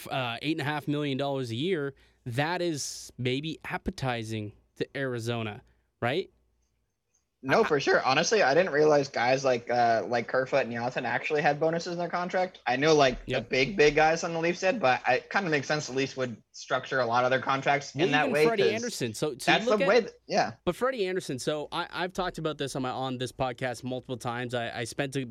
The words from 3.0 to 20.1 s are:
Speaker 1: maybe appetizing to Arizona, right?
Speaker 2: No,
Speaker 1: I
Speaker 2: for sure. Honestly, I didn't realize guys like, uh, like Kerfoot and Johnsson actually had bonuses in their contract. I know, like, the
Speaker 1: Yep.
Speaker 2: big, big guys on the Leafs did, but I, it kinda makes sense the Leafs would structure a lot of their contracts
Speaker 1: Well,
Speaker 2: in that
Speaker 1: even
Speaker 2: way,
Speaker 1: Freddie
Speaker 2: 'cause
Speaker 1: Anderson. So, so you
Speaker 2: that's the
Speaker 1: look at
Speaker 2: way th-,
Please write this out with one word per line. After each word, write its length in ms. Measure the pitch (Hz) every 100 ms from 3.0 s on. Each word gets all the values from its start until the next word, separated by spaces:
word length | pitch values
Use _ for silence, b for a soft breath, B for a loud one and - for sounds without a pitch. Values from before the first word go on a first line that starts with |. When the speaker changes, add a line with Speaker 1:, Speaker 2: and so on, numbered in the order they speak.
| - -
Speaker 1:
maybe 400 | 123 135 156 - -
appetizing 840 | 180 - - 135 117 110 110 104 - _ -
to 200 | - 139
Arizona, 640 | 135 120 113 117 107 104 _ _ _ -
right? 300 | 117 160 - _ _ _ _ _ _ _ _ _ _ _
Speaker 2:
No, 200 | 135 196
Speaker 1:
I 60 | 208
Speaker 2:
for 120 | 147
sure. 240 | 349 381
Honestly, 380 | 127 143 175 214
I 120 | 135
didn't 200 | 147 185
realize 340 | 143 151 147 139
guys 380 | 113 120 131 135
like, 240 | 120 -
uh, 340 | 120 117 113 92
like 200 | 120 113
Kerfoot 380 | 131 131 139 117
and 80 |
Johnsson 320 | 117 120 143 120
actually 360 | 127 - 151
had 180 | 147 147
bonuses 340 | 160 170 180
in 60 | 175
their 100 | 175
contract. 500 | 175 180 190 185 - 120
I 80 | 127
know, 180 | 151 151
like, 280 | 135 120 -
the 60 |
Speaker 1:
Yep. 160 | 127 110
Speaker 2:
big, 280 | 131 131 98
big 180 | 147 147
guys 280 | 156 165
on 100 | 175
the 60 | 165
Leafs 200 | 165 175
did, 200 | 185 208
but 220 | 131 123 113
I, 100 | 127
it 120 | -
kinda 200 | - 185
makes 180 | 151 131
sense 200 | 151 135
the 60 |
Leafs 240 | 131 135 -
would 180 | 127 110 _
structure 480 | - - 131 - 135
a 60 | 120
lot 180 | 123
of 60 | 127
their 100 | 131
contracts 560 | 139 135 147 143 - 135
Speaker 1:
Well, 80 |
Speaker 2:
in 80 | 175
that 120 | 151
Speaker 1:
even 100 | 135
Speaker 2:
way, 120 | 143 156
Speaker 1:
Freddie 180 | 220
Speaker 2:
'cause 100 | -
Speaker 1:
Anderson. 400 | 226 240 - 120
So, 140 | 110 151
so 40 |
you 60 | 127 -
Speaker 2:
that's 180 | 165
the 80 | 226
Speaker 1:
look 80 | 214
at 80 | 220
Speaker 2:
way 140 | 240
th-, 100 | 202